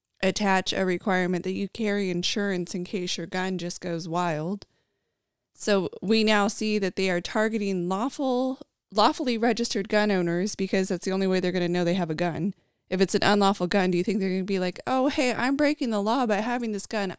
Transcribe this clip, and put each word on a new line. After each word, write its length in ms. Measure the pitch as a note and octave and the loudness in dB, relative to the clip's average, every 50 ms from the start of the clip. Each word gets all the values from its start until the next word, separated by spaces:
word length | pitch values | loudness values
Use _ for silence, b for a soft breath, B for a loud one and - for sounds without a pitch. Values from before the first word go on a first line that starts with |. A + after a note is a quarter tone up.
| _ _ _ - - | _ _ _ -4 -2
attach 500 | F#3+ F#3 - G#3 G3 F#3 F#3 F#3 - - | -2 0 0 2 2 2 2 0 0 -2
a 120 | F#3+ F#3+ | 0 0
requirement 580 | F#3 F3 F3 - G#3 F#3 F#3 F3+ F3+ F3+ F3 - | 0 -2 -2 0 0 0 2 2 0 0 -2 -2
that 80 | F#3 F#3+ | -4 -4
you 140 | G3 G3+ F#3+ | -4 -6 -6
carry 400 | - - A3+ G#3 G3+ G3+ G3 F#3 | -6 -4 -2 -2 0 0 -2 -2
insurance 640 | F3 F3 F3+ - - G#3+ G3+ G3+ F#3+ F3+ F3 - - | -2 -2 -2 -2 -2 -2 -2 -2 -2 -2 -4 -4 -6
in 80 | F3+ F3 | -6 -6
case 340 | - - F#3 F3+ F#3 - | -6 -6 -6 -4 -4 -6
your 100 | F#3+ E3 | -6 -6
gun 300 | E3+ - F#3 F#3 F#3+ F#3+ | -6 -4 -4 -2 -2 -2
just 240 | E3+ E3+ F3 - - | -4 -4 -6 -8 -8
goes 260 | - F3+ E3+ E3 F#3 | -6 -6 -6 -6 -6
wild. 580 | E3 E3 F3+ F3+ E3+ D#3 D3+ D#3 F3 G#3 G3 - _ _ _ _ _ _ _ _ _ _ _ _ _ _ _ _ _ _ | -4 -2 -2 0 0 -2 -2 -2 -4 -4 -6 -8 _ _ _ _ _ _ _ _ _ _ _ _ _ _ _ _ _ _
So 360 | - - G#3+ G3+ G3 F3 - - - | -6 0 2 2 2 2 0 -6 -4
we 220 | - F#3 A3 A3 A3 | 0 2 2 4 4
now 240 | G#3+ G#3+ G#3 G3+ | 4 4 4 4
see 320 | G#3+ - - G#3+ G#3+ G#3 G#3 | 2 0 -2 -2 0 0 0
that 160 | G3 F3+ - | 0 -2 -2
they 140 | - F#3+ F#3+ | 0 0 0
are 120 | F3 F3 | 0 0
targeting 640 | F3+ - - A3 G#3+ A3 A3+ G#3+ G#3 G3 G3 F3+ F3 | -2 -2 0 0 0 0 0 -2 -2 -2 -2 -2 -2
lawful, 720 | F3+ F#3+ G3 A#3 C4+ - - C#4+ C4 B3 B3 C4 C4 C4 - - _ _ _ _ - F#3+ | -2 -2 -2 -4 -4 -4 -4 -2 0 0 0 0 -2 -4 -6 -10 _ _ _ _ -4 2
lawfully 440 | G3+ G#3 C4+ D4+ - D#4 B3+ A#3 | 4 4 4 4 2 0 0 0
registered 520 | A3 A3+ A#3 A3 A3+ A#3 - - G3 F#3 - | 2 2 2 2 2 0 -2 -2 -4 -2 2
gun 200 | G#3+ G#3 G#3 G#3 | 2 4 4 4
owners 440 | G3 F#3 F3 E3+ E3+ F3 F#3+ G#3 - | 4 2 2 2 2 0 0 -2 -2
because 320 | - F#3+ F#3 - F#3+ F#3+ - | -4 -2 0 0 0 0 0
that's 160 | F#3 E3+ - | -2 -4 -2
the 60 | F#3+ | -2
only 160 | F#3+ F#3+ G3 | 0 0 2
way 120 | F#3 F#3 F#3 | 2 2 2
they're 120 | F3+ F3 | 2 0
gonna 160 | F3 F#3 F3 E3+ | 0 0 0 0
know 140 | F3 F3+ F3 | 2 2 2
they 100 | E3+ F3+ | 2 2
have 140 | F#3+ F3 D#3+ | 0 0 -2
a 60 | D#3+ | -2
gun. 380 | D#3 F3 F3 D3+ - E3 G3+ - _ _ _ _ _ _ - | -2 -2 -2 -2 -2 -4 -4 -4 _ _ _ _ _ _ -4
If 120 | F#3 F#3 | 0 2
it's 120 | F#3+ - - | 2 2 2
an 60 | - | 2
unlawful 460 | - F#3+ G#3 G#3 G3 G3 G3 - F3+ | 2 4 4 4 4 4 2 2 0
gun, 240 | F3 - G3+ F#3 F#3 | 0 2 2 2 2
do 60 | F3+ | 2
you 60 | F3 F#3 | 0 0
think 160 | A3+ F#3+ G#3+ | 0 0 0
they're 100 | F#3+ F#3+ | 0 0
gonna 140 | F#3 F#3+ F3+ | -2 -2 -2
be 140 | G3 G3 F#3 | -2 -2 -2
like, 200 | F3+ F3+ F3+ - - | -2 -2 -4 -6 -4
"Oh, 220 | - C4 C4 B3+ D4 | -2 0 2 2 2
hey, 240 | - D#4+ C4 B3 G#3+ | 2 2 0 0 0
I'm 240 | - A#3 C4 C#4 | 0 0 0 2
breaking 320 | C#4+ D4 C#4+ D4+ - C#4 A#3 | 2 2 2 2 0 -2 -2
the 120 | A3 G3+ | -2 0
law 240 | G3+ G#3+ A#3 C#4 B3 | 0 0 0 0 2
by 120 | G#3+ G#3 | 2 0
having 340 | G3 G#3+ B3 A#3+ B3 A#3+ A3 | 0 0 -2 -2 -2 -2 -4
this 140 | G#3 G3 - | -4 -4 -6
gun. 280 | - - G#3+ G3 F#3 - | -4 -4 -4 -4 -4 -6